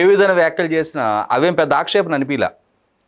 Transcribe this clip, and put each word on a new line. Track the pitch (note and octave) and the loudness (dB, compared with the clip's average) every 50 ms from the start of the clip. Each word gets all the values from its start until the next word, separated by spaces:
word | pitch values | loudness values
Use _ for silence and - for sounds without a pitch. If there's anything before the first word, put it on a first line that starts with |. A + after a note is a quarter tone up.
| F3 F#3+ | 4 4
విధంగా | G3 G3 G3+ F#3+ F#3 F3 | 4 4 4 2 4 2
వ్యాఖ్యలు | E3 D#3+ E3 F#3 F3 D#3+ D#3+ | 2 0 0 -2 -4 -2 -2
చేసినా | D#3+ D3+ - - D3 A#2+ A2 G#2 G#2+ - - A#2+ | -2 -4 -4 -4 -4 -2 -2 -2 -2 -2 -2 -2
అవేం | B2+ D3+ F3+ E3+ D#3+ | 0 0 0 0 0
పెద్ద | D#3 C#3 D3 D3 | 0 0 0 -2
ఆక్షేపణ | E3+ - - G3+ F3+ E3 D#3 C#3 | -2 0 -2 -2 -2 0 -2 -4
అనిపించలే. | C#3 C3 C#3+ A#2 F#2+ E2+ - _ _ _ _ _ _ _ _ _ _ | -4 -4 -2 -2 -2 -4 -4 _ _ _ _ _ _ _ _ _ _